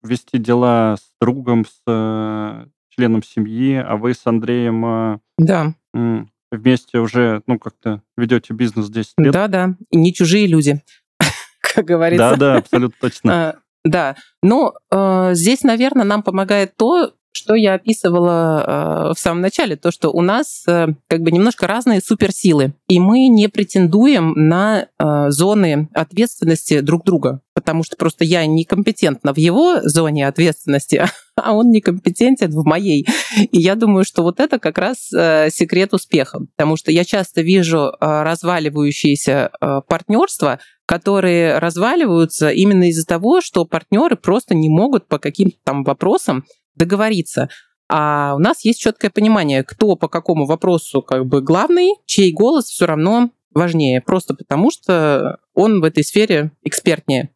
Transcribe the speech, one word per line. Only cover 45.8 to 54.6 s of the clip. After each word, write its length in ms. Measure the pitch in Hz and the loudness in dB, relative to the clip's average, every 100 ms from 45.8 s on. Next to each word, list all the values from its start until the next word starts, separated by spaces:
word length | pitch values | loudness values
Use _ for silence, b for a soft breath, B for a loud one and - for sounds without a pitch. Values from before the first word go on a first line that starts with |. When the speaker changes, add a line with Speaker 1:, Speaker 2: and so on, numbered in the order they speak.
Speaker 2:
вопросам 600 | 135 135 185 359 - 135 - b _ | -4 -2 0 0 -2 -6 -8 b _
договориться. 760 | _ 170 196 220 202 160 - 135 B B _ _ | _ -2 0 0 -2 -4 -6 -6 B B _ _
А 460 | 156 151 147 143 | -2 0 -2 -2
у 40 | 139 | 0
нас 260 | 196 320 | 0 0
есть 160 | 220 233 | -2 0
чёткое 300 | 226 - 202 | -2 -2 -4
понимание, 520 | - 214 214 151 135 | 0 2 2 0 -2
кто 320 | 131 - 214 175 | -4 0 0 0
по 120 | 165 | -2
какому 380 | 170 - 156 139 | -4 -2 -2 0
вопросу 560 | 160 185 170 - 139 | 0 0 -2 -2 -4
как 240 | - 131 131 | -2 -4 0
бы 160 | 139 | -2
главный, 480 | 135 170 233 349 359 403 - | 2 0 2 2 2 -2 -4
чей 260 | - 185 | 2 2
голос 320 | 156 226 311 | 2 2 2
всё 220 | - - 170 | -2 -2 -2
равно 440 | 156 170 233 240 _ _ | 0 0 2 0 _ _
важнее, 480 | 147 175 165 139 127 | -2 0 0 0 0
просто 340 | - 185 - | 0 -2 -2
потому 360 | 131 - 143 | -12 -4 0